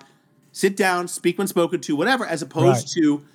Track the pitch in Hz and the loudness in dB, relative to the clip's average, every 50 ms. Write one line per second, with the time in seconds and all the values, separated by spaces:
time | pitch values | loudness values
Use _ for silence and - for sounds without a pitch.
0 | - _ _ _ _ _ _ _ _ _ - - - 202 196 - 196 185 180 180 | -8 _ _ _ _ _ _ _ _ _ -6 -2 0 0 2 2 0 2 2 0
1 | 175 170 - - - 170 175 - 196 - - 185 170 165 175 165 - - 147 143 | -2 -6 -6 -4 -2 -2 -2 -2 -2 -2 0 0 0 0 -2 -4 -4 -4 -2 0
2 | 170 233 269 240 214 - 165 147 160 135 - 160 135 120 123 120 - - - 175 | 0 0 0 0 -2 -4 -6 -6 -8 -6 -2 2 4 4 4 4 0 -4 -2 0
3 | 156 147 147 147 - - _ | 2 2 2 0 -4 -12 _